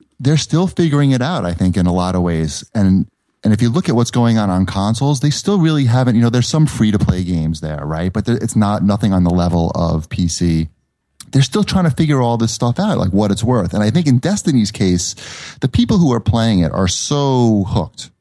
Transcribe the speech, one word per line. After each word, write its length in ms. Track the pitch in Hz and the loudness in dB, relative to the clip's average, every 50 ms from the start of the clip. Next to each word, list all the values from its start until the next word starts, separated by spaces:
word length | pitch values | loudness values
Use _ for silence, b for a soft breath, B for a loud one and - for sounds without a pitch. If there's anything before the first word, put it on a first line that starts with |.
| _ _ _ - | _ _ _ -4
they're 180 | 117 139 160 | 0 0 0
still 300 | 143 - - 151 160 190 | 0 0 0 0 0 0
figuring 460 | 180 - - 175 156 143 143 143 139 | 0 0 0 0 0 2 2 2 2
it 100 | 131 120 | 2 0
out, 220 | 123 156 180 131 92 | -2 -2 -4 -4 -4
I 100 | 87 85 | -4 -2
think, 220 | 85 95 92 85 | 0 0 0 2
in 100 | 98 87 | 2 0
a 60 | 87 | 2
lot 240 | 87 92 90 92 90 | 0 0 0 0 0
of 60 | 90 | -2
ways. 460 | 87 87 85 80 80 76 - - - - - | 0 0 -2 -2 -2 -4 -6 -10 -12 -6 -2
And, 340 | 110 98 95 95 95 - - _ _ _ _ _ _ - | 0 2 2 2 2 0 -2 _ _ _ _ _ _ 0
and 80 | 107 | 0
if 100 | 104 101 | 2 2
you 80 | 120 117 | 2 0
look 180 | 117 180 185 - | 0 0 0 0
at 60 | 117 | 0
what's 160 | 117 117 - | 0 0 0
going 280 | - 123 117 117 113 110 | 0 0 2 2 2 2
on 120 | 104 98 | 0 0
on 160 | 90 92 95 | 0 0 0
consoles, 540 | - - 98 98 104 113 - 139 143 147 123 | -2 -2 -2 -2 -2 -2 0 0 -2 0 0
they 100 | 143 147 | 0 -2
still 300 | 139 - - 196 208 190 | -2 -2 -2 0 2 2
really 240 | 160 160 156 147 135 | 2 2 2 2 2
haven't, 320 | 120 120 127 131 127 107 | 2 2 2 2 2 2
you 40 | 117 | 2
know, 100 | 117 117 | 2 2
there's 180 | 117 123 117 - | 2 0 0 0
some 180 | - 156 156 | 2 2 2
free-to-play 560 | - - - 107 107 104 101 - - 90 92 | 2 2 0 0 2 2 2 2 0 0 0
games 380 | 90 90 90 82 78 78 82 78 | -2 -2 -2 -2 -2 -2 -4 -4
there, 240 | 82 78 76 73 71 | -6 -8 -8 -8 -6
right? 280 | 76 78 80 87 92 | -6 -6 -4 -4 -4
But 120 | - - - | -4 -2 -2
there, 120 | 120 117 | -2 -2
it's 200 | - - - - | -2 -4 -2 0
not, 260 | 107 104 101 104 - | 0 0 0 0 0
nothing 300 | 92 101 101 101 110 101 | 0 0 0 2 0 2
on 100 | 95 92 | 2 2
the 80 | 90 85 | 2 2
level 400 | 87 90 87 85 85 85 85 - - | 2 2 2 0 0 0 0 -2 -2
of 320 | - 85 82 80 80 78 - | -2 -2 0 -2 -2 -4 -6
P 180 | - - 90 | -4 -2 -2
C. 420 | 82 - - 90 85 82 80 80 78 - _ _ _ _ _ _ _ _ - - - | -2 -2 -2 0 0 0 0 -2 -4 -8 _ _ _ _ _ _ _ _ -20 -10 -2
They're 120 | - 139 | 0 0
still 220 | 135 - - 214 196 | 0 2 0 -2 0
trying 200 | - - 190 175 | 0 0 0 2
to 60 | 160 | 0
figure 300 | 127 - 160 151 147 131 | 0 0 0 0 2 2
all 180 | 123 117 120 113 | 2 0 0 0
this 140 | 113 110 | -2 -2
stuff 280 | - - 123 120 117 - | -2 -2 -2 -2 0 0
out, 180 | 196 214 143 95 | -2 -2 0 -2
like, 140 | 90 92 | -2 0
what 180 | 90 98 107 98 | 0 0 0 0
it's 140 | 98 - 107 | 0 0 0
worth. 280 | 117 127 113 87 82 | 0 0 0 0 -2
And 120 | 90 104 104 | -2 -2 0
I 60 | 107 | 0
think 180 | 110 175 165 147 | 0 0 2 2
in 100 | 123 123 | 2 2
Destiny's 540 | - 165 208 202 - 175 139 120 104 101 | 2 0 -2 -2 0 0 2 2 0 0
case, 420 | - - 101 92 90 87 - - - B B B B B B B B B | -2 -2 0 0 0 0 -2 -6 -10 B B B B B B B B B
the 80 | - 131 | -4 0
people 300 | - - 240 233 226 185 | 0 0 2 2 2 2
who 140 | 175 135 | 2 2
are 80 | 120 110 | 2 0
playing 380 | - - - 113 113 113 104 90 | 0 0 0 2 2 2 2 2
it 140 | 85 78 | 0 0
are 160 | - 92 95 87 | 0 0 -2 -2
so 760 | - - - - 147 143 143 139 131 123 120 113 107 101 95 - | -2 -4 -4 -4 -2 0 0 0 2 2 2 2 2 2 0 -2
hooked, 420 | - 107 78 - - - - - _ _ | -2 -4 -4 -4 -8 -16 -20 -20 _ _